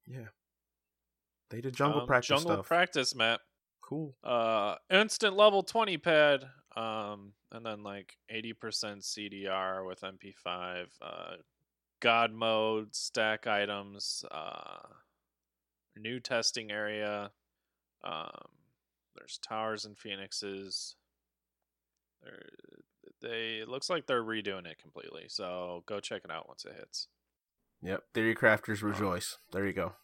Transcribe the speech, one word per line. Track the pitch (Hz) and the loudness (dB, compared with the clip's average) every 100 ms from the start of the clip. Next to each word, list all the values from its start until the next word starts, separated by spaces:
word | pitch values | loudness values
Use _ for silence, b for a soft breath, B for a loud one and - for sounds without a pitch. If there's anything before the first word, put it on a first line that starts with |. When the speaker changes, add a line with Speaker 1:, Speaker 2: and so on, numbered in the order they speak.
| - | -14
Speaker 1:
Yeah. | 127 110 _ _ _ _ _ _ _ _ _ _ _ _ | -14 -14 _ _ _ _ _ _ _ _ _ _ _ _
They | 113 | -8
did | 131 | -6
jungle | 127 143 147 | 0 2 2
Speaker 2:
Um, | 123 | 4
Speaker 1:
practice | 127 - | 4 6
Speaker 2:
jungle | 143 170 - | 2 4 0
Speaker 1:
stuff. | - | 4
Speaker 2:
practice | 170 180 151 123 | 4 4 2 0
map. | - 113 117 _ _ _ _ | 2 4 2 _ _ _ _
Speaker 1:
Cool. | - 147 151 127 | -10 -8 -8 -8
Speaker 2:
Uh, | - 120 113 110 101 85 _ | 0 2 4 4 2 -2 _
instant | 185 214 - 214 196 | 4 4 2 2 8
level | 214 196 | 10 8
twenty | 185 233 214 165 | 2 0 0 2
pad, | 170 156 147 139 131 - _ - | 6 8 8 6 0 -20 _ -6
um, | 113 110 104 104 101 _ _ | -4 -4 -4 -8 -14 _ _
and | 117 113 | -10 -8
then, | 104 | -8
like, | 104 101 95 - - | -10 -12 -14 -20 -8
eighty | 113 113 | -8 -6
percent | 110 113 - 107 101 | -8 -6 -4 -4 -6
C | - - 104 | -8 -6 -8
D | 98 98 | -6 -2
R | 95 95 95 | 0 0 -2
with | 92 92 | -6 -8
M | 98 95 | -10 -12
P | 98 | -20
five, | - 87 90 90 90 87 - | -10 -6 -4 -4 -6 -8 -12
uh, | - 85 85 90 - _ _ _ _ _ | -12 -12 -12 -14 -18 _ _ _ _ _
god | 120 117 113 | 4 6 4
mode, | 113 113 110 110 110 107 | 2 2 4 4 0 -4
stack | - - 123 110 110 117 | -8 -4 0 0 0 0
items, | 104 101 101 101 101 101 - - | 0 0 -2 -8 -10 -8 -6 -8
uh, | 78 80 - - - - - _ _ _ _ _ _ _ _ _ 107 | -10 -10 -12 -14 -16 -18 -20 _ _ _ _ _ _ _ _ _ -12
new | 110 123 | -8 -8
testing | - 120 110 - 107 | -2 0 0 -2 -6
area, | 104 107 107 104 104 101 _ _ _ _ _ _ _ | -4 -2 -2 -2 -4 -6 _ _ _ _ _ _ _
um, | - 80 82 50 - _ _ _ _ _ _ - | -8 -6 -8 -14 -20 _ _ _ _ _ _ -20
there's | - - | -16 -14
towers | - 110 110 107 107 | -8 -4 -2 -4 -8
and | 104 | -14
phoenixes. | 110 98 98 - 101 98 98 - - - _ _ _ _ _ _ _ _ _ _ _ _ | -12 -10 -8 -8 -8 -8 -8 -10 -10 -16 _ _ _ _ _ _ _ _ _ _ _ _
They're, | - - - - - - - _ - _ | -20 -20 -20 -20 -20 -20 -20 _ -20 _
they, | 120 117 113 110 | -8 -6 -4 -6
it | 110 | -8
looks | 131 - | -8 -4
like | 175 - | -4 0
they're | 123 | -2
redoing | 110 110 101 95 85 | 0 -4 -4 -6 -10
it | 78 | -18
completely, | 76 73 - 73 87 | -18 -16 -14 -14 -12
so | - 92 90 90 87 - | -8 -6 -4 -6 -8 -8
go | 104 | -8
check | - 101 87 | -6 -10 -8
it | |
out | 80 - | -10 -10
once | - - | -16 -16
it | - | -16
hits. | - - - _ _ _ _ _ _ _ | -12 -10 -10 _ _ _ _ _ _ _
Speaker 1:
Yep, | 90 95 _ | -6 -6 _
Theory | 117 113 | 0 2
Crafters | 110 117 107 - 104 | 6 6 6 2 -2
Speaker 2:
Um, | 104 | -2
Speaker 1:
rejoice. | 92 101 90 - - _ | 0 0 0 -6 -12 _
There | 92 98 | -2 -2
you | |
go. | 90 85 - | -2 -4 -6